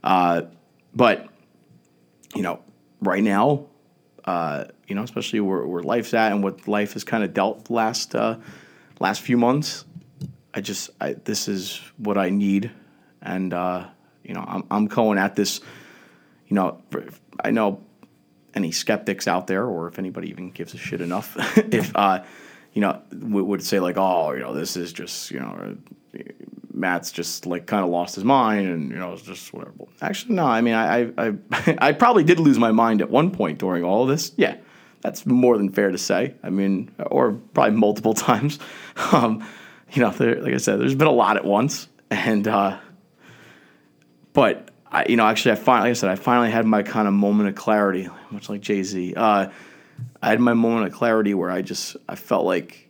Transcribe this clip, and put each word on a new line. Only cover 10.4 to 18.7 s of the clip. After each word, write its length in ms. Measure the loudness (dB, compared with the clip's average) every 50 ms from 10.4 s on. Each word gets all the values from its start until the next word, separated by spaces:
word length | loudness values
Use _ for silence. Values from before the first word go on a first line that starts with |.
| _ _ -12
I 80 | -10
just, 300 | -8 -8 -8 -8 -10 -12 _ _
I, 140 | -8 -8 -8
this 340 | -8 -6 -6 -6 -4 -4 -4
is 320 | -4 -4 -6 -8 -10 -12 -14 -18 _
what 200 | -8 -4 -2 0
I 140 | 0 0 0
need. 400 | 0 0 2 2 2 0 0 -2 -10 -14 -20 _ _ _ _ _ _ _
And, 320 | -10 -8 -6 -4 -4 -4 -4
uh, 340 | -2 -2 -2 -4 -6 -8 -12 _ _ _ _ _ _ _
you 120 | -12 -12
know, 100 | -12 -10
I'm, 180 | -8 -8 -10 -8 -4
I'm 160 | -2 0 0
going 320 | 0 2 2 2 2 2 2
at 160 | 0 0 0
this, 260 | 0 -2 0 -2 -8 -10 -16 -20 -20 -20 -20 -20 -20 -20 -20 _ _ _ _ _ _ _
you 80 | _ 0
know, 260 | 0 0 0 -2 -8 -16 _
for, 140 | -10 -10 -10 -10 -20 -20 _ _ -12 -6 -2
I 80 | 0
know 320 | 0 2 2 0 -2 -4 -12 _ _ _ -20 _ _ _ _ _ _ _ _ _ -6
any 160 | -4 -4 -2